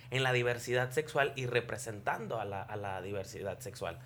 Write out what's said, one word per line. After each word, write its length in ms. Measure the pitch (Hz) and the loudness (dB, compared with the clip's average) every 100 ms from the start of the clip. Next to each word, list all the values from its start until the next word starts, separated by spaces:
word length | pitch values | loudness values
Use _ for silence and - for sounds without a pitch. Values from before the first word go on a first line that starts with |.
| - | -2
en 120 | 127 | 2
la 100 | 131 | 4
diversidad 580 | 127 120 120 123 123 127 | 6 4 2 2 2 4
sexual 420 | 156 156 151 139 131 | 2 2 4 2 2
y 100 | 123 | 2
representando 960 | 120 - 110 - 104 131 180 - 117 | 2 2 -4 -6 -2 0 0 -2 -2
a 40 | |
la, 180 | 101 98 | -2 -4
a 140 | 95 107 | -4 -4
la 240 | 101 95 | -2 -4
diversidad 560 | 92 101 95 92 95 90 | -4 -4 -6 -6 -4 -4
sexual. 380 | 101 - 90 85 | -8 -6 -6 -6